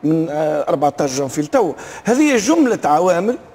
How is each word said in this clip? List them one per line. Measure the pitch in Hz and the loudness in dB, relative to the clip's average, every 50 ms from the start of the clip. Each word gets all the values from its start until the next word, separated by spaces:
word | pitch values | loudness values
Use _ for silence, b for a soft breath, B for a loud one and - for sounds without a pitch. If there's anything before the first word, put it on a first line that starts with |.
| - | 0
من، | 147 160 165 160 165 | 0 0 0 -2 -2
آه، | 143 151 156 151 151 151 139 - | -2 -2 -2 -2 -2 -2 -2 -2
أربعتاش | 175 143 143 143 - - 160 139 127 135 | -2 0 0 0 0 0 -4 -2 -2 -4
جانفي | 143 131 131 151 | -4 -4 -4 -4
لتو. | 147 151 - 269 214 160 127 B B B B B B | -6 0 0 0 0 0 -2 B B B B B B
هذه | - 233 254 311 294 269 | 0 2 2 4 4 2
جملة | 226 185 233 320 339 302 247 214 - - | 2 2 2 2 4 4 2 2 0 0
عوامل | 143 147 156 175 185 175 170 185 220 254 - - - - | 2 2 2 4 2 2 2 0 -2 -4 -4 -8 -18 -20